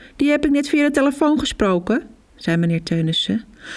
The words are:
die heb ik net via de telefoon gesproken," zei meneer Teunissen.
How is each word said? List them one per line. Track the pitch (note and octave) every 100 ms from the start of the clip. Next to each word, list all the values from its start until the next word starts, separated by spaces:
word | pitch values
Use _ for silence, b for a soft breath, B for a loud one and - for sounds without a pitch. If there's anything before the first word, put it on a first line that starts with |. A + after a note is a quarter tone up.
| B B
die | C#4+
heb | D4 D4
ik |
net | C#4+ C#4
via | D4+ D4
de |
telefoon | C#4+ C#4 C#4 D4+ D4+
gesproken," | D4 - G#3 F3+ F3 B3 - - _ -
zei | - E3
meneer | E3+ E3
Teunissen. | E3 E3 D#3+ E3 - G#3+ - B B